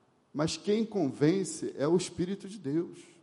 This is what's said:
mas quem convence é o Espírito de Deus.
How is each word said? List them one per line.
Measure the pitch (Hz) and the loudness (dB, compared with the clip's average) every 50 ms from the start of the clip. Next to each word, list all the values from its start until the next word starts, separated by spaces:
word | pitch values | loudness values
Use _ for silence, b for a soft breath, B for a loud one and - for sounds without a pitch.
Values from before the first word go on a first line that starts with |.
| _ _ _ _ _ _ - | _ _ _ _ _ _ -2
mas | 139 160 160 - | -2 0 0 -2
quem | - - 202 208 226 220 | -2 0 2 2 2 2
convence | 220 208 196 151 131 - - 143 160 190 196 180 - - - 120 110 - | 0 0 0 0 0 2 4 4 4 6 4 0 -4 -6 -6 -6 -6 -2
é | - 135 | 0 2
o | 160 175 | 4 4
Espírito | 180 - - - - 180 180 196 196 - | 4 2 0 -2 -2 -2 -2 -4 -6 -8
de | 190 214 | -12 -12
Deus. | 202 131 135 147 165 185 - - - - - - - | -8 -4 -2 -2 -2 -2 -4 -8 -16 -20 -20 -20 -20